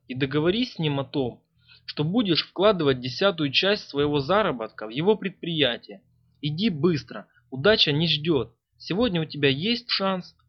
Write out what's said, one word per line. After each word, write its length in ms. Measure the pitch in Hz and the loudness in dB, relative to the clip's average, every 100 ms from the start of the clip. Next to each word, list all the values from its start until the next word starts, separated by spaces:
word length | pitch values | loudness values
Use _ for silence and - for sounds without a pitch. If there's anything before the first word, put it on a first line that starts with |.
| _ | _
и 80 | 127 | -4
договорись 580 | 135 147 160 214 247 | 0 2 2 0 -2
с 60 | - | -2
ним 200 | 156 139 | -2 -2
о 40 | |
том, 400 | 135 151 123 - _ _ _ - - | -2 -2 -4 -6 _ _ _ -20 -12
что 180 | - | -4
будешь 420 | 151 214 202 151 - | 0 0 2 0 -2
вкладывать 540 | - 202 185 143 127 | 2 2 4 2 2
десятую 520 | 127 120 196 170 147 | -2 0 0 0 0
часть 380 | 123 190 208 - | 2 0 0 -2
своего 300 | 139 147 147 | -2 2 0
заработка 680 | 135 202 196 127 110 - 110 | 2 2 2 -2 -8 -8 -8
в 20 | |
его 260 | 117 180 208 | -2 2 2
предприятие. 840 | 196 - 170 165 127 117 - 196 _ _ _ _ | -2 -6 -4 0 0 0 -8 -20 _ _ _ _
Иди 280 | 151 151 220 | -6 -2 -2
быстро, 580 | 151 170 151 - 113 - _ _ | 0 0 0 -4 -14 -16 _ _
удача 420 | 127 196 220 - | 0 2 4 4
не 160 | 143 165 | 2 0
ждёт. 480 | 147 156 147 110 _ _ _ | 0 0 0 0 _ _ _
Сегодня 440 | - 175 247 175 | -6 0 0 0
у 40 | 160 | -4
тебя 240 | 151 139 | 0 0
есть 400 | 135 196 233 - | 2 -2 -4 -4
шанс, 460 | - 190 185 - _ | -4 -2 -4 -8 _